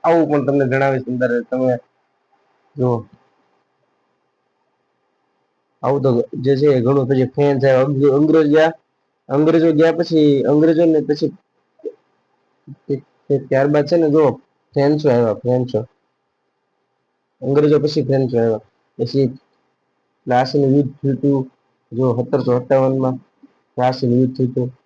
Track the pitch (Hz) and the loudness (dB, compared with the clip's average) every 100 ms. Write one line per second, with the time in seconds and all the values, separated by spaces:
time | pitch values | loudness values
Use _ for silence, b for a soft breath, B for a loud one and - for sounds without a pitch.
0 | 170 170 151 147 131 143 135 135 139 131 | 2 0 2 0 0 0 0 0 0 -2
1 | 127 123 123 120 113 131 131 123 _ _ | -4 -4 -2 -2 -4 -2 -2 -2 _ _
2 | _ _ _ _ _ _ _ - 127 117 | _ _ _ _ _ _ _ -4 -2 -2
3 | 101 _ _ _ _ _ _ _ _ _ | -8 _ _ _ _ _ _ _ _ _
4 | _ _ _ _ _ _ _ _ _ _ | _ _ _ _ _ _ _ _ _ _
5 | _ _ _ _ _ _ _ _ 120 139 | _ _ _ _ _ _ _ _ -4 0
6 | 131 120 - - 123 135 147 131 120 139 | 0 0 -2 -4 -2 2 2 2 2 0
7 | 123 135 127 - 143 139 135 131 131 135 | 0 0 -2 0 0 2 2 2 0 2
8 | 143 135 156 156 151 151 160 160 _ _ | 2 2 2 2 4 2 2 -2 _ _
9 | _ _ - 135 156 165 165 151 165 160 | _ _ -6 0 2 2 2 2 2 0
10 | 208 165 151 139 127 147 165 160 170 156 | -2 2 4 2 2 2 2 2 2 2
11 | 139 147 151 - _ _ _ _ - - | 0 -4 -4 -8 _ _ _ _ -16 -16
12 | _ _ _ _ _ _ - 139 - 139 | _ _ _ _ _ _ -20 -20 -8 -10
13 | _ _ _ 143 139 135 143 151 147 170 | _ _ _ -4 -2 -2 0 0 0 0
14 | 156 156 147 123 _ _ _ 143 139 151 | 2 2 2 -2 _ _ _ -2 0 0
15 | 151 120 117 101 120 127 127 107 117 _ | 0 0 0 -2 -2 -2 -2 -6 -8 _
16 | _ _ _ _ _ _ _ _ _ _ | _ _ _ _ _ _ _ _ _ _
17 | _ _ _ _ 131 139 151 147 147 151 | _ _ _ _ -2 0 2 2 0 -4
18 | 127 135 131 120 117 107 _ _ _ - | -2 0 0 0 0 -2 _ _ _ -8
19 | 117 139 131 131 _ _ _ _ _ _ | -4 -2 -2 -4 _ _ _ _ _ _
20 | _ _ - 123 131 147 135 139 139 - | _ _ -2 -2 0 0 2 2 0 -4
21 | 139 127 143 139 131 _ _ _ _ 113 | -6 -2 -2 -2 -4 _ _ _ _ -4
22 | 131 113 123 139 123 123 123 135 131 135 | -2 -2 -4 -4 -2 -2 0 0 0 0
23 | 127 131 _ _ - _ _ - 123 127 | -4 -6 _ _ -20 _ _ -4 -4 -2
24 | 127 120 127 131 127 120 127 - | 0 2 0 -2 -4 -4 -6 -10